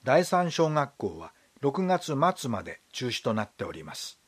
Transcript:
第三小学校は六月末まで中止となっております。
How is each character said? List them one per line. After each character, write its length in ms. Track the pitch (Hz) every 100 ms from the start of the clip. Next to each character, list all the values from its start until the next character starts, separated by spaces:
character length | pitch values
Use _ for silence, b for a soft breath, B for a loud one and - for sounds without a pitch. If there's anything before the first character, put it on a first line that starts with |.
第 200 | - 147
三 260 | 180 185 175
小 200 | - 160
学 260 | 151 139 -
校 220 | 104 80
は 140 | 85 b b b
六 260 | 143 139 185
月 280 | 180 - 139 175 -
末 140 | 131
ま 120 | 101
で 180 | 92 - _
中 140 | - 127
止 140 | 113
と 120 | 123
な 100 | 110
っ 60 | 104
て 140 | -
お 80 | 90
り 120 | 82
ま 100 | 78
す。 240 | - - -